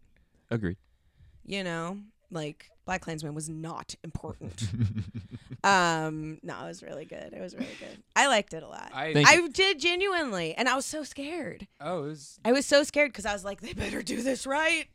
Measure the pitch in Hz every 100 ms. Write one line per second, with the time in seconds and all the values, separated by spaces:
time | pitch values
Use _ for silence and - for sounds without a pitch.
0 | _ _ _ _ - 117 90 92 _ _
1 | _ _ - - - 196 185 165 165 202
2 | 208 _ _ 165 151 - - _ - 185
3 | - 160 151 151 156 160 165 143 - -
4 | 165 - 156 - - - 107 107 104 107
5 | - - - 120 - 123 196 190 175 160
6 | 156 156 156 156 170 101 165 175 - 139
7 | 156 - - - 180 - - - - -
8 | _ - 277 220 - 160 147 78 - 131
9 | 160 147 240 320 339 349 381 302 339 359
10 | 392 349 277 185 160 165 254 262 - 311
11 | 269 - 285 349 214 - 196 - 147 180
12 | 143 156 - - 220 262 - 285 302 285
13 | 294 - 208 202 196 196 220 - 202 -
14 | - - 254 254 262 285 320 320 285